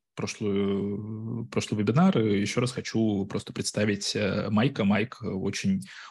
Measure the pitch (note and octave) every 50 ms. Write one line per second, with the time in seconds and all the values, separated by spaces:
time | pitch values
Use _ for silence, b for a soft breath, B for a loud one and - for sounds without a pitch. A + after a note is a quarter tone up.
0 | _ _ _ - G#2+ G2+ - - A2 G#2 G2 G2 G2+ G2 G2 G2 G2+ G2+ G2+ G2+
1 | G#2 G#2+ A2 A2 A2 A2+ A#2+ A2+ A#2 B2 - - - - A2+ G#2 G#2 A2 A#2 D3
2 | F3+ F#3+ F#3 B2 A2 G#2+ G2+ G2 G2+ G2+ - B2 B2 B2 - - G#2+ - - A2+
3 | A2+ A2 G#2 G2 G2 G2+ - G#2+ - - - - F#2+ - - A2 G#2+ G#2+ G2+ G2+
4 | - - - G#2 G#2 F#2+ F#2+ G2 F#2+ A2 A2+ G#2+ A#2 C#3+ - - A2 G2 G#2 G#2
5 | G#2+ - - - G#2 F#2 F#2+ F#2+ F#2+ G2 G2 - - G2+ F#2+ F#2+ B B B B
6 | B B